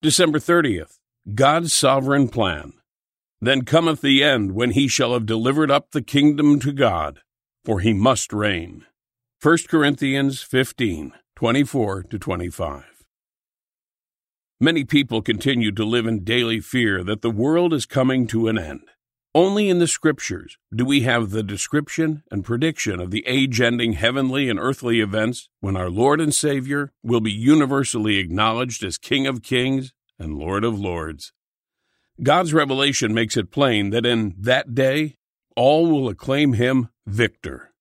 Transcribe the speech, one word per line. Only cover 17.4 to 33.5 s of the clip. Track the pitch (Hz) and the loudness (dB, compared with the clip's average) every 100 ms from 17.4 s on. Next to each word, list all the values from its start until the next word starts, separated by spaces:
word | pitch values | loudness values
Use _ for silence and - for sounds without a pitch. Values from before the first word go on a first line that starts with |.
| 131 165 175 | 0 2 2
is | 156 - | 0 -2
coming | 139 131 131 117 | 0 0 0 0
to | 113 113 | 0 0
an | 110 | -2
end. | 80 69 _ _ _ _ _ 156 | -6 -14 _ _ _ _ _ 2
Only | 185 202 202 | 4 2 2
in | 175 | 2
the | 165 | 2
Scriptures | - 156 147 - 90 - - _ 110 | 0 -2 -2 -6 -10 -12 -20 _ -4
do | |
we | 127 143 | 0 2
have | 123 120 107 | 2 0 0
the | 104 | -4
description | 101 101 - 147 147 - 160 151 _ | -6 -6 -2 -4 -4 -2 -2 -2 _
and | 101 | -8
prediction | 92 120 160 - 113 92 | -4 -2 -2 -2 -6 -4
of | 90 | -4
the | 104 - | -6 -2
age-ending | 131 135 117 120 120 117 | 0 0 2 2 2 0
heavenly | 98 113 131 131 135 135 | 0 -2 0 -2 0 -2
and | 101 | -2
earthly | 127 135 123 117 | -2 -4 0 0
events | 104 104 110 120 - _ | 0 0 -2 -4 -12 _
when | 98 98 | -4 -4
our | 92 | -4
Lord | 90 127 151 | 0 2 2
and | 156 | 0
Savior | 143 151 139 131 143 143 _ | 0 0 -2 -4 -6 -6 _
will | 110 120 | -2 0
be | 110 | 0
universally | 104 120 156 139 139 135 117 107 101 | 0 4 4 4 0 -2 -2 0 0
acknowledged | 90 90 110 113 127 113 | -2 0 0 0 -4 -6
as | 95 - | -8 -10
King | - 143 135 | -4 -2 -2
of | 127 | -4
Kings | - 127 127 135 131 _ _ _ | -2 0 0 -2 -4 _ _ _
and | 80 76 | -10 -8
Lord | 78 98 | -4 -2
of | 113 107 | -2 -2
Lords. | 98 85 80 73 - _ _ _ _ _ _ _ _ - | -4 -6 -8 -12 -18 _ _ _ _ _ _ _ _ -6
God's | 120 160 180 156 | 0 0 2 0
revelation | 143 135 143 135 117 | 2 0 0 0 0
makes | 110 113 - | 0 0 -2
it | 101 | -4